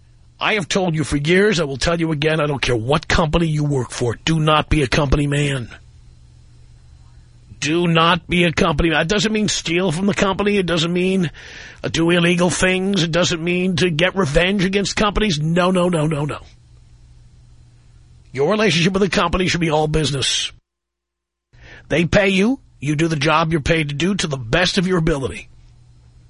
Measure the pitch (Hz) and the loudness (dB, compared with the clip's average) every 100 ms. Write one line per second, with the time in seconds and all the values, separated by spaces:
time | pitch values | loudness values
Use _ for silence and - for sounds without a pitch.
0 | - - - - 156 214 160 - 185 156 | -20 -20 -20 -6 -2 -2 -2 -2 0 -2
1 | 135 147 147 185 214 175 147 135 175 170 | -2 -2 2 4 4 2 -2 -2 -2 0
2 | 160 151 151 156 147 139 - 120 117 156 | 0 0 0 0 0 -2 -2 -2 2 0
3 | - - 160 170 165 151 147 139 117 - | 2 2 2 2 2 0 0 -2 -4 -4
4 | 123 107 156 160 156 151 - 156 131 - | -4 -2 -2 0 4 2 2 0 2 0
5 | 139 147 143 143 143 135 107 - - - | 2 2 0 0 -2 -2 -8 -14 -20 -20
6 | - - - - - - - - - - | -20 -20 -20 -20 -20 -20 -20 -20 -20 -20
7 | - - - - - - 143 170 175 165 | -20 -20 -20 -20 -20 -8 -2 0 2 4
8 | 165 175 - 175 170 - 180 147 170 151 | 4 2 0 0 0 0 0 0 0 0
9 | 165 208 208 214 208 - - 170 190 156 | 0 0 0 0 -2 -4 -2 -2 -2 0
10 | 196 - 196 185 202 208 170 170 170 180 | -2 0 0 0 0 0 0 -2 0 0
11 | 185 190 160 - - - - - - 156 | 0 0 -2 -6 -18 -20 -20 -10 -6 -2
12 | 165 175 170 175 175 - 185 185 190 196 | 2 2 2 2 0 0 0 0 0 -2
13 | 165 170 175 170 170 180 190 175 180 151 | 0 0 0 -2 -2 -2 0 0 0 2
14 | 180 190 160 160 180 202 185 202 190 - | 0 0 0 2 2 2 0 -2 -2 -2
15 | 214 190 214 147 156 175 180 185 180 165 | 0 0 0 0 0 2 2 2 2 0
16 | 151 147 147 - - - - - - - | 0 -2 -4 -8 -14 -20 -20 -20 -20 -20
17 | - - - - - - - - - - | -20 -20 -20 -20 -20 -20 -20 -20 -20 -20
18 | - - - 127 151 208 214 160 170 190 | -20 -20 -10 -2 0 2 2 2 0 0
19 | 202 208 175 180 185 180 165 151 156 156 | 0 0 0 0 -2 -2 0 0 0 0
20 | 139 139 - - - - _ _ _ _ | -2 -2 -4 -4 -6 -12 _ _ _ _
21 | _ _ _ _ _ - - - - 143 | _ _ _ _ _ -20 -20 -20 -4 0
22 | 170 208 196 190 214 269 - - 143 151 | 2 2 2 2 2 -2 -8 -8 -4 -2
23 | 165 156 151 156 160 165 - 165 147 143 | 0 0 2 2 2 0 0 0 -2 -2
24 | 175 202 165 139 113 160 180 196 180 185 | -2 -2 -4 -6 -2 0 0 0 0 0
25 | 160 143 123 - - - - - - - | 0 -2 -4 -8 -16 -20 -20 -20 -20 -20
26 | - - | -20 -20